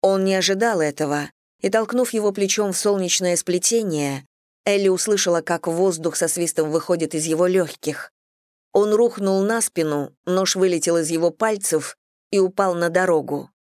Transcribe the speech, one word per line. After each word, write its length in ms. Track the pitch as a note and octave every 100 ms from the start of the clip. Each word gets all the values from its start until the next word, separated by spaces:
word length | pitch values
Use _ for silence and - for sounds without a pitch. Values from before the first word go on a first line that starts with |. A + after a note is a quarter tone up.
Он 220 | F#3+ G3
не 120 | F#3+ F#3+
ожидал 440 | F#3 F#3+ A#3 G3
этого, 520 | D3+ C#3+ D3+ D3 D3 _ _ _
и, 120 | F#3+
толкнув 420 | A3 A3 B3 B3
его 180 | A3+ G#3
плечом 400 | G3+ G3 - G#3
в 60 | F3+
солнечное 580 | G#3 G3+ F3+ - F3+ F3
сплетение, 920 | - F3 - A#3 G#3 D#3 C#3+ C3+ C3+ _ _ _
Элли 260 | - G3+ F#3+
услышала, 520 | F#3 - G3+ F#3 E3+
как 240 | D#3+ E3+ -
воздух 500 | E3 F#3+ D#3+ D#3+ D#3+
со 120 | E3
свистом 420 | F3 E3+ - D#3
выходит 460 | D#3+ - F3 D#3 D#3+
из 100 | D#3+
его 220 | D#3+ F3+
лёгких. 640 | F#3 E3 - - - - _ _ _ _ _ _
Он 220 | G3 G#3
рухнул 480 | G#3+ A#3 G3 G3 F#3+
на 180 | G3+ A3+
спину, 560 | A3+ - D#3 D3 C#3 _ -
нож 300 | F#3 F#3+ F#3+
вылетел 420 | F#3 F3 E3+ E3+
из 120 | D#3
его 220 | E3 E3+
пальцев 680 | E3 A3 G#3 - D#3+ - - _ _ _
и 80 | G3+
упал 380 | F#3 F#3 G3 F3
на 140 | E3+
дорогу. 600 | F3 F#3 E3 C3 C#3+ C3+ _